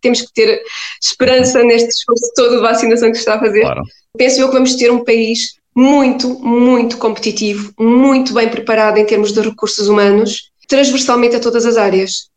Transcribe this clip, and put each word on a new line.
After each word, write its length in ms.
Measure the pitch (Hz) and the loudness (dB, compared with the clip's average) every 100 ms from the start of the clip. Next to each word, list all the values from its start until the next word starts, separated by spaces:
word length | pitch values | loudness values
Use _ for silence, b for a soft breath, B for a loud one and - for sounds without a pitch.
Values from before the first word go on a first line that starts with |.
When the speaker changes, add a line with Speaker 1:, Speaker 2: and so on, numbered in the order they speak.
Speaker 1:
temos 200 | 247 233 | -2 -2
que 120 | - | -4
ter 300 | - 220 226 B B B B | -2 0 0 B B B B
esperança 600 | - - 254 254 254 254 | -8 -2 0 2 2 2
neste 260 | 240 233 233 | 2 2 0
esforço 440 | 233 - 233 233 | -2 -2 -4 -2
todo 220 | - 240 247 | 0 0 2
de 60 | |
vacinação 460 | 226 226 226 233 233 | 0 0 2 2 2
que 40 | |
se 60 | 226 | 0
está 140 | - | -2
a 60 | 214 | -2
fazer. 220 | 220 202 | 0 0
Speaker 2:
Claro. 200 | 165 - - b _ - | 0 -2 -10 b _ -2
Speaker 1:
Penso 240 | 254 269 | 0 2
eu 80 | 262 | 0
que 60 | |
vamos 200 | 262 254 | 2 0
ter 160 | - 240 | 0 0
um 140 | 240 | 0
país 520 | 240 226 220 226 - - _ | 0 0 0 -4 -6 -12 _
muito, 640 | 247 262 285 254 262 247 247 | 0 4 4 2 0 -4 -6
muito 560 | 233 240 247 247 226 - | -2 2 4 2 0 -2
competitivo, 760 | 226 214 220 208 214 208 - - | -4 -4 -6 -4 -4 -6 -10 -2
muito 540 | 226 240 269 262 254 | 2 4 4 2 0
bem 160 | 240 226 | -2 -2
preparado 500 | 226 - 220 214 214 | -4 -4 0 2 2
em 60 | |
termos 280 | 214 214 208 | 0 0 0
de 80 | 214 | -2
recursos 480 | 220 220 208 - 202 | -4 -4 -6 -4 0
humanos, 600 | 208 202 202 220 - - _ _ | 2 4 2 0 -4 -14 _ _
transversalmente 680 | 277 269 262 - 240 233 233 | 0 2 0 0 0 0 0
a 40 | |
todas 260 | 233 233 233 | -2 0 0
as 100 | 226 | 0
áreas, 520 | 202 190 190 - - | 0 0 -2 -8 -14